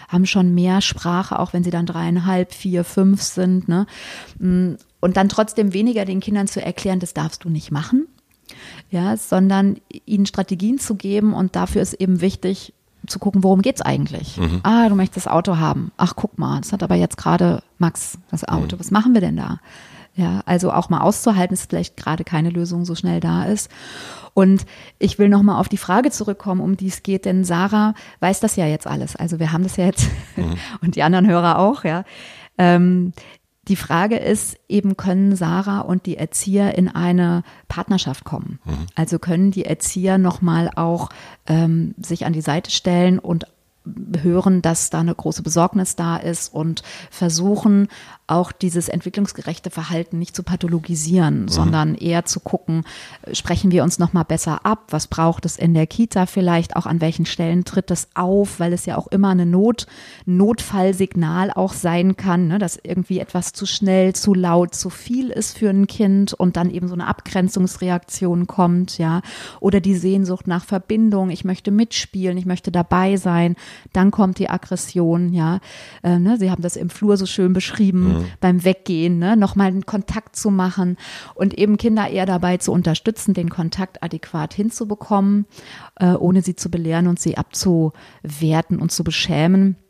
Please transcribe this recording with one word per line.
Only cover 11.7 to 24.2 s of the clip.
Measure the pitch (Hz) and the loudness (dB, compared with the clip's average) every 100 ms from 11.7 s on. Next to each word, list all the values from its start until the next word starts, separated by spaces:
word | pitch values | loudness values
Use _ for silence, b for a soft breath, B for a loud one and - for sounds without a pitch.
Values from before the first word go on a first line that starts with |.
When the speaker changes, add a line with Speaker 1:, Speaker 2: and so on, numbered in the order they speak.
| 208 | 0
Speaker 1:
ist | 185 | -2
eben | - 185 185 | -2 0 2
wichtig | 180 - 185 196 - _ _ _ - | 0 -2 -4 -6 -10 _ _ _ -12
zu | - | -6
gucken, | 202 190 | 0 2
worum | 190 190 | 4 4
geht's | 196 - | 2 0
eigentlich? | - 135 143 143 - - | -2 -2 -2 -6 -10 -4
Speaker 2:
Mhm. | 85 90 | -2 0
Speaker 1:
Ah, | 95 226 233 | 2 4 4
du | 202 | 4
möchtest | 190 - | 0 -2
das | - | -2
Auto | 160 175 170 | 0 0 0
haben. | 156 139 165 - | 0 -2 -4 -4
Ach, | 175 - | -4 -2
guck | 214 - | -6 -4
mal, | 147 139 | -4 -4
das | - | -4
hat | 196 | -4
aber | 175 180 | 0 0
jetzt | 170 - | 0 -2
gerade | 165 170 175 - - - | 0 2 2 0 -6 -2
Max | 170 - - - - | -2 -2 -10 -14 -10
das | 160 - | -8 -4
Auto. | 160 143 185 | -4 -4 -6
Speaker 2:
Mhm. | |
Speaker 1:
Was | 175 | -2
machen | 202 226 | 0 4
wir | 233 | 4
denn | 175 160 | 2 -2
da? | - - B B B B B | -6 -8 B B B B B
Ja, | - 170 190 | -2 -2 -2
also | - 180 180 | 0 0 2
auch | - - | 0 0
mal | 165 | 2
auszuhalten, | 175 214 - 196 180 185 | 2 2 2 2 2 -2
dass | - | -4
vielleicht | 170 175 - | -4 -4 -6
gerade | - 160 | -6 -4
keine | 165 160 165 | -2 -2 0
Lösung | 170 170 175 | -2 -2 -4
so | 175 | -4
schnell | 165 180 170 | -4 -2 0
da | 165 170 | 0 0
ist. | 180 208 - B B B B B | 0 -2 -6 B B B B B